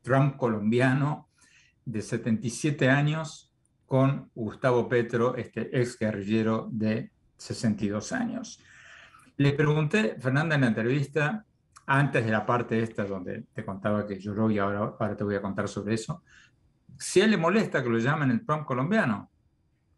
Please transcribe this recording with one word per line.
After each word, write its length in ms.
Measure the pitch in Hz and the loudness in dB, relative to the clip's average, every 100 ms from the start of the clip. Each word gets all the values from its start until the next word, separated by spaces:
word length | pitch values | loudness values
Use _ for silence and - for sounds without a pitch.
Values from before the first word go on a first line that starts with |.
Trump 340 | 117 135 143 - | 2 4 4 2
colombiano 920 | 120 107 104 120 131 131 143 156 - _ _ _ _ _ - | 0 0 2 4 4 4 0 -2 -10 _ _ _ _ _ -10
de 160 | 107 | -8
setenta 440 | - 120 123 107 117 | -4 -4 0 -2 -2
y 40 | |
siete 400 | - 156 143 131 | -2 -2 2 2
años, 640 | 139 147 156 151 - _ _ _ _ - | 4 2 -2 -8 -14 _ _ _ _ 0
con 440 | 131 135 147 - | 2 4 2 -8
Gustavo 520 | - 107 - 131 123 104 | -8 -8 -2 2 2 4
Petro, 480 | 123 113 117 123 123 | 2 2 2 0 0
este 440 | - 110 - 131 | -6 -6 -4 0
ex 180 | 120 - | -2 -2
guerrillero 720 | 107 101 98 110 110 110 - | -4 -2 0 0 2 0 -4
de 400 | 110 110 110 - _ _ _ | -2 0 -2 -6 _ _ _
sesenta 460 | - 110 113 98 | -12 -2 0 0
y 40 | 104 | -2
dos 240 | 104 - | -4 -6
años. 480 | - - - - - - - - - - - - - | -4 -4 -6 -12 -18 -20 -20 -20 -20 -20 -20 -16 0
Le 160 | 143 | 2
pregunté, 640 | 139 151 151 151 214 220 - | 4 2 2 2 0 0 -2
Fernanda, 360 | 127 139 165 147 | -2 0 0 2
en 60 | |
la 60 | 123 | 2
entrevista, 760 | 107 117 147 135 156 147 220 _ _ _ - - | 2 0 0 0 0 0 -2 _ _ _ -16 0
antes 380 | 135 139 139 | 2 4 2
de 60 | 110 | 2
la 160 | 107 107 | 0 0
parte 360 | 120 113 113 | -2 0 0
esta 220 | 113 - | 0 -4
donde 400 | 98 95 92 104 - | -4 -6 -8 -10 -10
te 100 | - | -12
contaba 440 | 104 95 107 104 101 | -10 -4 -2 0 -2
que 120 | 92 | -8
lloró 320 | 101 104 110 | -6 0 2
y 80 | 104 | 2
ahora, 360 | 98 101 107 - | 0 -2 -4 -2
ahora 160 | 107 | -4
te 100 | 101 | -2
voy 100 | 101 | -2
a 80 | 101 | -2
contar 260 | 101 98 98 | -2 -4 -4
sobre 240 | 104 98 | -4 -2
eso, 300 | 110 - - _ - _ _ _ _ _ - | -4 -4 -12 _ -20 _ _ _ _ _ -14
si 220 | - 180 | 0 4
a 60 | 214 | 4
él 60 | |
le 40 | 190 | 4
molesta 460 | 165 214 156 151 | 2 2 2 -2
que 80 | 123 | 0
lo 80 | 113 | 0
llamen 320 | 120 151 135 | 2 2 2
el 160 | 113 - | 0 0
Trump 180 | 156 | -4
colombiano. 680 | 147 127 151 220 143 101 - _ _ _ _ _ _ | -2 -4 0 2 0 -2 -8 _ _ _ _ _ _